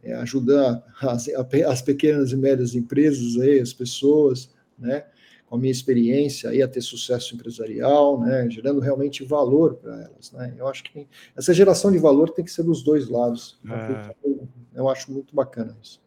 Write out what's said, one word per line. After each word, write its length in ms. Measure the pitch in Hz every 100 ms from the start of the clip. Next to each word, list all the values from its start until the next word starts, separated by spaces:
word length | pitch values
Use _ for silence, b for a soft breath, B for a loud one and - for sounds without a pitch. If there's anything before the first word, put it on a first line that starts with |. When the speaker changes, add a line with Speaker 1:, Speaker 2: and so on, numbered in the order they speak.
Speaker 1:
É 120 | 117
ajudar 680 | 120 120 135 120 143 135 120 - -
as, 260 | 135 120 123
a 160 | 139
pe-, 180 | 123 135
as 180 | 160 127
pequenas 500 | - 143 151 147 131
e 40 | 135
médias 380 | 135 131 123
empresas 640 | 120 117 139 151 139 120 117
aí, 220 | 131 143
as 120 | 123
pessoas, 760 | - 123 - 139 147 143 127 - _ _ _
né? 260 | 120 139 - b b b _
Com 100 | 135
a 20 |
minha 120 | 131
experiência 760 | 127 - 123 117 135 143 135 117
aí 120 | 120
a 60 | 131
ter 120 | 131
sucesso 540 | 120 117 - 123 -
empresarial, 840 | 120 117 117 110 110 120 147 143 139
né? 300 | 117 131 120
Gerando 320 | 113 123 143
realmente 420 | 131 135 139 139
valor 500 | 131 147 127 139 160
pra 180 | - 117 110
elas, 280 | - _ -
né? 220 | 131 123 120
Eu 100 | 131
acho 140 | 135
que 100 | -
tem, 140 | - 143 b b -
essa 160 | -
geração 400 | 165 196 175 208
de 60 | 185
valor 320 | 156 139 160
tem 140 | -
que 60 | 170
ser 120 | -
dos 200 | 165 151
dois 260 | 127 151 120
lados. 500 | 120 120 117 - _
Então, 140 | 107 113
Speaker 2:
É. 380 | 110 127 104 -
Speaker 1:
eu, 240 | 143 139 - - 120
eu 140 | - 135
acho 240 | 131 -
muito 220 | 135 139 147
bacana 400 | 127 - 110 110
isso. 180 | - -